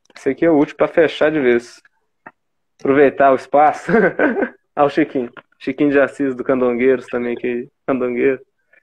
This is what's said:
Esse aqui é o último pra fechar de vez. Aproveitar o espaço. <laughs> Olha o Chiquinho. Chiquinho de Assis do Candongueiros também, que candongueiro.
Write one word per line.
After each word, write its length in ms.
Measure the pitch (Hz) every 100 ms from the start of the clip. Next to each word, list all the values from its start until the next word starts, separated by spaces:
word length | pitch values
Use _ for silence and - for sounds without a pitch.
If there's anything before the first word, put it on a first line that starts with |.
| _ -
Esse 140 | 143
aqui 160 | 131 165
é 60 |
o 40 | 151
último 200 | 151 -
pra 100 | 151
fechar 440 | - 147 - 151
de 80 | 156
vez. 420 | 123 120 - - _ _ _ _ - _ _ _ _ _
Aproveitar 520 | 139 135 139 127 139
o 40 | 131
espaço. 560 | - 143 151 135 -
<laughs> 840 | 220 185 - 285 294 - - _ -
Olha 100 | 147
o 40 |
Chiquinho. 420 | - 147 139 120 - - _
Chiquinho 320 | - 135 147
de 80 | 139
Assis 360 | 135 - 139 123
do 80 |
Candongueiros 640 | 120 131 123 120 131 127 123
também, 280 | 123 120 120
que 340 | 127 120 135 _ -
candongueiro. 560 | 131 123 123 135 131 _ _ _ _